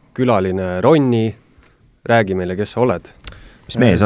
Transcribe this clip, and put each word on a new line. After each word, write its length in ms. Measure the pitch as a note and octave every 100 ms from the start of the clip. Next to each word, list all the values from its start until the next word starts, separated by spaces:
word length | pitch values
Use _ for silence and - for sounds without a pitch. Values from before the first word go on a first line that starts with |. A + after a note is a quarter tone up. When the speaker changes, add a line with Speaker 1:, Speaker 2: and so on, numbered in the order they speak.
| _
Speaker 1:
külaline 680 | - B2+ G#2 F#2 F#2 F#2 F#2
Ronni, 540 | A2+ D#3+ C3 A#2 A2 - _ _ _ _ _ _ -
räägi 260 | A#2 G2
meile, 220 | F#2 F2+ F#2
kes 160 | G#2
sa 80 | A2+ B2
oled. 260 | F2 - - - - - - -
Speaker 2:
Mis 100 | -
mees, 240 | A#2+ E2+